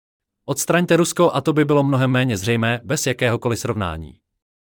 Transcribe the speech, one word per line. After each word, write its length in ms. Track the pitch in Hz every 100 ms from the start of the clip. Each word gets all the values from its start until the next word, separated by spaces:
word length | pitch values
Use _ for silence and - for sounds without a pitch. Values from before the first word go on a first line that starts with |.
| _ _ _ _ -
Odstraňte 520 | - - 165 175 165
Rusko 340 | 170 - 170
a 80 | 139
to 120 | 147
by 120 | 151 143
bylo 180 | 147
mnohem 280 | 139 131 131
méně 260 | 127 131 104
zřejmé, 440 | 98 117 113 120
bez 240 | - 151 139
jakéhokoliv 520 | 120 123 117 123 117
srovnání. 600 | - 113 90 80 78 - _ _ _ _ _